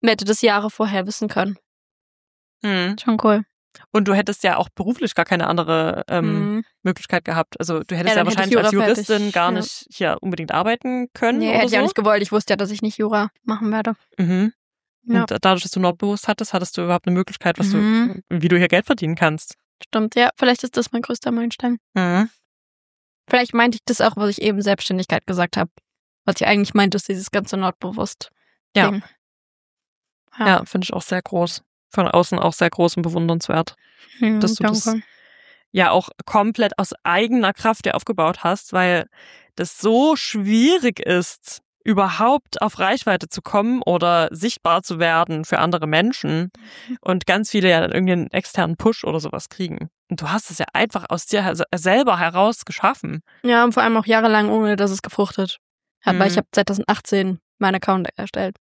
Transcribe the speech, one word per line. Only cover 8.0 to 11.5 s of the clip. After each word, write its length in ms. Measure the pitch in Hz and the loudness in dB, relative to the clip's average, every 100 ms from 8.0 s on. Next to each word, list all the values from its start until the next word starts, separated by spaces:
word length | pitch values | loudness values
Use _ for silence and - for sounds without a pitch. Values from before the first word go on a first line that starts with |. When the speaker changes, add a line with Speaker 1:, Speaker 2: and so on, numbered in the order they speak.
| 175 214 | 0 2
Speaker 1:
Ja, 60 | |
Speaker 2:
ja 20 | |
Speaker 1:
dann 140 | 208 202 | 2 2
hätte 120 | 190 | 2
ich 60 | 233 | 4
Speaker 2:
wahrscheinlich 20 | 208 | 4
als 60 | |
Speaker 1:
Jura 120 | 202 208 | 2 2
Speaker 2:
Juristin 200 | 226 208 214 | 2 0 0
Speaker 1:
fertig, 160 | 208 | 0
Speaker 2:
gar 180 | 190 175 | 0 0
Speaker 1:
ja. 80 | 185 | 0
Speaker 2:
nicht 280 | 220 - - | -6 -10 -16
hier 280 | - 175 - | -4 -2 -2
unbedingt 300 | 190 180 160 | -4 -6 -2
arbeiten 540 | - 190 240 254 254 247 | -2 0 -2 -4 -6 -6
können 260 | - 233 240 | -2 0 0
Speaker 1:
Nee, 100 | 220 | 0